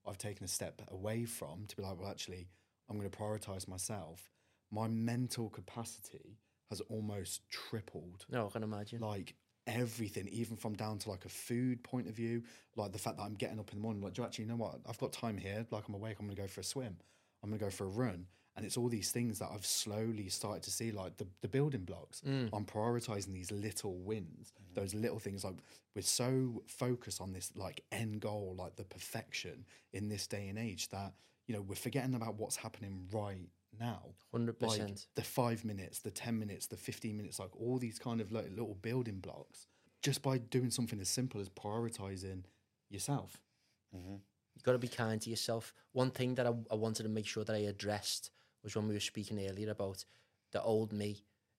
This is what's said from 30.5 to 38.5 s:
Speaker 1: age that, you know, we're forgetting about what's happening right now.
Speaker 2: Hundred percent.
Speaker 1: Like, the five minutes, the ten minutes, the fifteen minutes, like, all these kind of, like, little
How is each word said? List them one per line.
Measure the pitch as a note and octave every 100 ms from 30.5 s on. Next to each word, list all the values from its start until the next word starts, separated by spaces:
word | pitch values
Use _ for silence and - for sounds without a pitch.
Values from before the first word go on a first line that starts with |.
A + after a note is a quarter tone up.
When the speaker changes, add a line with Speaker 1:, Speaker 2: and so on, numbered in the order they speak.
| G2+
Speaker 1:
age | A2+ F2+ -
that, | G2 G2 - - _ -
you |
know, | G#2+
we're | G2
forgetting | G2 B2 C#3 B2+
about | B2+ A2+ G#2
what's | G#2+ -
happening | A2+ - G2+ F#2+ F2+
right | G#2+ G#2 F#2+ F2 - _ G#2
now. | A#2 G2+ - - -
Speaker 2:
Hundred | A#2+ A#2 A2+
percent. | A2+ A2 G#2
Speaker 1:
Like, | G2+ - -
the |
five | - - A#2+ A2+
minutes, | A2 G2+ F#2 -
the | A2
ten | G2 A#2 A2+
minutes, | G#2 F2+ -
the | F#2+
fifteen | - - A2+ G#2
minutes, | G2+ -
like, | F#2+
all | - A2+ B2+
these | A#2+ G#2+
kind | B2+ A#2
of, | G#2
like, | A2+
little | F2